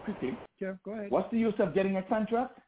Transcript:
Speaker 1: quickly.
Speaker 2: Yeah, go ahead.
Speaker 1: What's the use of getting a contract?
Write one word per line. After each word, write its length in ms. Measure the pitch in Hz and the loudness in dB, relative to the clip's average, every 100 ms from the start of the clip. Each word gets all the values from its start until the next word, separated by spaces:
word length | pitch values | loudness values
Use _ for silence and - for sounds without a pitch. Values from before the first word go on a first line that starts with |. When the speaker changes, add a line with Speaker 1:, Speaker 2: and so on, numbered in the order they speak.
Speaker 1:
quickly. 320 | - 196 127 226 - _ | -6 -4 -4 -6 -10 _
Speaker 2:
Yeah, 140 | 190 190 | -8 -6
go 100 | - | -8
ahead. 180 | 220 202 | -8 0
Speaker 1:
What's 180 | 147 196 | 0 2
the 80 | 233 | 2
use 160 | 226 208 | 2 4
of 160 | 202 160 | 2 4
getting 220 | 190 190 | 2 0
a 60 | |
contract? 540 | 190 220 214 226 254 - | 0 0 2 0 -2 -6